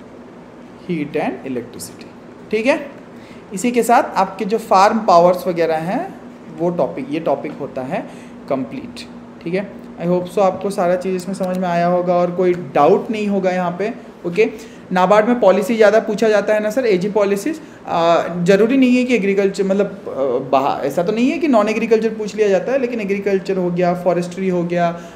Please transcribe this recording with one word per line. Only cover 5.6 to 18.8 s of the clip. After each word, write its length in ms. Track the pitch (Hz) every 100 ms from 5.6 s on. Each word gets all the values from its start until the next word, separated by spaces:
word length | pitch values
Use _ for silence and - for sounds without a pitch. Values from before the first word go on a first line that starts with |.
| 160 160
हैं 400 | 165 240 381 - - - - 156
वो 120 | 170
topic, 380 | 170 131 - 131
ये 100 | 156
टॉपिक 320 | 156 139 151 143
होता 220 | 135 131
है 240 | 131 202 - - - - -
complete, 580 | 135 123 135 120 - - - - -
ठीक 100 | 170
है। 320 | 180 202 - - -
I 40 | 170
hope 260 | 175 180
so 80 | 208
आपको 300 | 190 185 202
सारा 260 | 196 175 180
चीज़ 200 | 185 185
इसमें 200 | 185 190
समझ 220 | 185 185
में 100 | 185
आया 200 | 170 170
होगा 260 | 180 175
और 180 | 175 175
कोई 220 | 175 180
डाउट 580 | 175 143 156 151 214 226
नहीं 160 | 220 208
होगा 240 | 202 185
यहाँ 240 | 180 175 175
पे, 140 | 208 247 - - 175
ओके। 500 | 175 226 - - - -
नाबार्ड 360 | 185 180 208 214
में 120 | 240
policy 360 | 190 196 208 220
ज़्यादा 240 | 208 214
पूछा 300 | 220 202 220
जाता 240 | 208 208
है 60 | 214
ना 100 | 214
सर, 160 | 233 240
एजी 240 | 180 202
policies। 520 | 208 202 196 294 320 - - -
आ, 340 | 170 170 165 - 175
ज़रूरी 340 | 175 196 220
नहीं 200 | 269